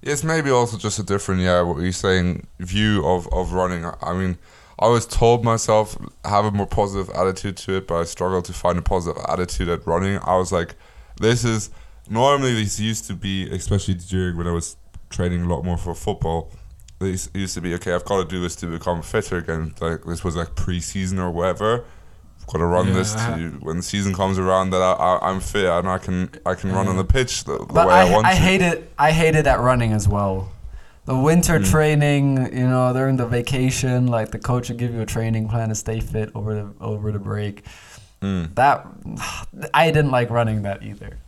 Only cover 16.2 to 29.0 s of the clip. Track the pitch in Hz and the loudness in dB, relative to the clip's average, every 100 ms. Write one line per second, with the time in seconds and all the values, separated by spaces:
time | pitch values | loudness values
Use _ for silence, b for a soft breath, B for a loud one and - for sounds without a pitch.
16.2 | 82 82 80 b b - - - 95 92 | -2 -2 -6 b b -20 -20 -6 -4 -4
17.2 | - 98 95 - 87 87 92 87 87 101 | -6 -8 -6 -6 -4 -4 -2 -4 0 -2
18.2 | 87 90 87 - 87 85 90 87 78 110 | -2 -4 -6 -6 -8 -6 -4 -4 -2 -4
19.2 | - 90 82 82 80 - 82 82 82 85 | -2 -6 -4 -6 -6 -6 -6 -4 -6 -6
20.2 | 90 82 82 - - 87 80 98 92 92 | -4 -4 -6 -4 -2 -2 -6 -6 -4 -2
21.2 | 90 85 90 87 107 120 b b b b | -4 -2 -2 0 0 0 b b b b
22.2 | b - - 80 85 87 92 92 107 107 | b -18 -8 0 2 4 4 2 0 -2
23.2 | 82 80 82 76 76 82 87 101 98 92 | -4 -4 -6 -8 -6 -6 -4 -2 -2 0
24.2 | 95 95 92 95 95 92 92 92 87 92 | 0 2 2 2 2 2 2 4 2 2
25.2 | - 95 - 104 95 85 92 92 - 90 | 0 -2 -2 0 2 2 0 -2 -2 -4
26.2 | 90 - - 90 98 92 95 92 92 135 | -4 -6 -4 -4 -2 0 0 0 2 2
27.2 | 123 - - 69 - - 185 180 185 202 | 2 -2 -6 -6 0 4 6 8 8 6
28.2 | 214 185 185 190 180 165 - - | 6 6 4 4 2 0 -6 0